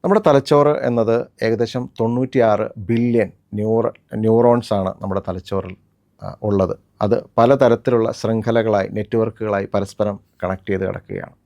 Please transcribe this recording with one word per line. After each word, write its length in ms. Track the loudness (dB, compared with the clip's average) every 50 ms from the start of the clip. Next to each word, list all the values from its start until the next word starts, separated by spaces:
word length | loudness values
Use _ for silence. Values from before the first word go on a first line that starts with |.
| 0
നമ്മുടെ 180 | 2 0 2 4 4
തലച്ചോറ് 460 | 4 4 4 4 4 4 4 4 2 0 -2 -2
എന്നത് 380 | 0 0 2 2 0 0 -2 -6 _ _ -2
ഏകദേശം 460 | -2 0 0 -2 -4 -4 -8 -8 -8 _ -4
തൊണ്ണൂറ്റിയാറ് 640 | -2 -2 0 -2 -4 -2 0 2 2 4 2 0 -2 -6 -8 -12
ബില്യൺ 540 | -4 -2 0 0 0 2 2 2 0 0 -4 _ _ _ -8
ന്യൂറ-, 400 | -6 -2 0 0 0 0 -2 -6 _ _ _ -8
ന്യൂറോൺസ് 580 | -2 2 4 4 6 6 6 4 4 2 -2 -2
ആണ് 200 | -2 -2 -4 -6 -6
നമ്മുടെ 200 | -8 -6 -6 -6 -6 -6
തലച്ചോറിൽ, 480 | -10 -10 -8 -6 -6 -6 -6 -8 -14 _ _ _ _ _ _ _ _ _
ആ, 140 | -16 -16 -14 _ -4
ഉള്ളത്. 320 | -2 0 0 0 0 -2 -8 _ _ _ _
അത് 220 | -2 0 0 -2 -4 -6 _ 2
പലതരത്തിലുള്ള 760 | 4 4 4 4 4 4 4 2 0 0 0 2 0 0
ശൃംഖലകളായി, 760 | -4 -4 -4 -2 -2 -2 -2 0 0 0 0 2 0 0 0 -2
നെറ്റ്വർക്കുകളായി 800 | -6 -8 -6 -2 -2 -2 -2 -2 -4 -8 -6 -4 -4 -4 -4 -4 -4
പരസ്പരം 460 | -4 -4 -4 -4 _ -4 -4 -4 -8 _ _ _ _ -6
കണക്ട് 260 | -6 -6 -6 _ -6
ചെയ്ത് 180 | -4 -4 -4 -6
കിടക്കുകയാണ്. 480 | -6 -8 -10 _ -12 -12 -12 -14 _ _ _